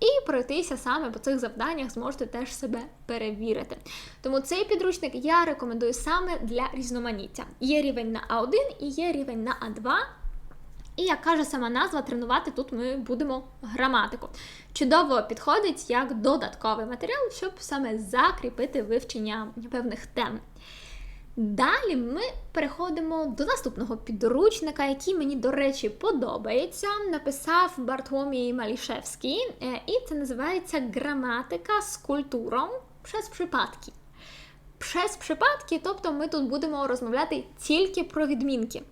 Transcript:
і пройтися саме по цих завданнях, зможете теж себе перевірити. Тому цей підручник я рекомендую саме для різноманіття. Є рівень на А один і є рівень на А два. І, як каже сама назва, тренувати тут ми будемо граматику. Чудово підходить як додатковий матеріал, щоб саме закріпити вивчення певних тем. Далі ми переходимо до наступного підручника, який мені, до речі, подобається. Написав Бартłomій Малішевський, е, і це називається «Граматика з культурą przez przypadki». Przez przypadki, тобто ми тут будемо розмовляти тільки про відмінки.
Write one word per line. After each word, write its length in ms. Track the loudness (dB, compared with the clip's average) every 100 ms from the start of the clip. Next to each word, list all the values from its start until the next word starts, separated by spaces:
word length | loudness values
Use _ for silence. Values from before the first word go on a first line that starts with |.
і 260 | 4 4 4
пройтися 500 | 2 2 -2 -2 -2
саме 340 | 0 0 -2
по 80 | -4
цих 200 | 0 0
завданнях, 520 | 0 -2 -4 -2 -4
зможете 360 | -4 -4 -4 -6
теж 280 | -6 -8
себе 260 | -6 -4 -4 -6 -12 -8
перевірити. 720 | -4 -4 -2 0 -2 -2 -10 -12 -14 -14 -8
Тому 180 | 0 0
цей 240 | 2 0
підручник 480 | 2 4 2 2 -2
я 300 | -2 4 6
рекомендую 480 | 6 2 -2 0 0
саме 460 | 0 0 2 2 -2
для 260 | -2 0 -2
різноманіття. 680 | -2 -4 -4 -2 -4 -8 -10 -12 -2
Є 220 | 2 4
рівень 300 | 4 0 -2
на 120 | -4 0
А 120 | 0
один 280 | 4 4 4 -2
і 80 | -6
є 240 | 0 0
рівень 320 | 0 -2 -2
на 120 | -2 -2
А 80 | -4
два. 300 | -4 2 2 0 -4 -6 -6 -8 -14 -16 -16 -10 -2
І, 60 |
як 180 | 0 2
каже 240 | 4 2
сама 260 | 2 0 0
назва, 320 | 0 0 0
тренувати 480 | -2 -2 2 2 2
тут 220 | -4 -4
ми 240 | -2 -2 -2
будемо 480 | -2 0 0 -2 -6 -12
граматику. 640 | -6 2 4 4 2 -2 -10 -12 -14 -16 -8
Чудово 500 | 2 8 8 8 4
підходить 680 | 2 0 4 4 4 0 2
як 240 | 2 2
додатковий 720 | 2 4 4 2 -2 0 0 -2
матеріал, 440 | -4 -2 0 0
щоб 220 | 0 -6 -6
саме 400 | -4 -2 0 -2
закріпити 840 | 0 6 6 4 -4 -2 -2 0
вивчення 640 | 2 0 0 -4 -4 -4 -6 -10 -6
певних 360 | -4 -2 -4 -6
тем. 340 | -4 -2 -4 -12 -20 -20 -18 -16 -14 -12 -14 -10 -2
Далі 600 | 0 4 4 4 4 2
ми 240 | 0 -2 -2 -4 -4
переходимо 720 | 0 0 0 -2 0 0 0 -2 0
до 60 |
наступного 520 | 0 0 0 -4 -4 -4
підручника, 880 | -6 2 4 6 6 6 -2 0
який 300 | 0 0 0
мені, 220 | 2 2 0
до 140 | 2
речі, 380 | 2 2 2 -2
подобається. 960 | -2 0 2 2 -2 0 2 0 -2 -2 0 0
Написав 640 | -2 -2 -2 4 4 4 2
Бартłomій 760 | -4 -4 -2 -2 0 0 0
Малішевський, 840 | -2 -2 -4 -4 -6 -8 -6 -2 -2 -2 -4
е, 180 | -6 -6 -2
і 220 | -2 0
це 60 |
називається 760 | -4 -4 -2 -2 -2 -2 -4 -2
«Граматика 880 | -2 -2 -2 0 -2 -2 -6 0 0
з 140 | 0 -6
культурą 720 | -2 -2 0 -4 -2 0 0 -4 -10 -20
przez 260 | -8 -6 -6
przypadki». 640 | -6 -2 0 -2 -4 -16 -18 -20 -20 -20 -18 -20 -20 -20 -12
Przez 400 | -4 0 -2 -2
przypadki, 640 | -4 2 4 2 -2 -2
тобто 300 | -2 -4 -2
ми 160 | -2 -2
тут 200 | -2 -2
будемо 380 | -2 -2 0 0
розмовляти 580 | -2 0 0 0 -2 -6 -6
тільки 460 | 2 4 4 2
про 220 | -2 0 0
відмінки. 560 | 2 0 0 -2 -6 -12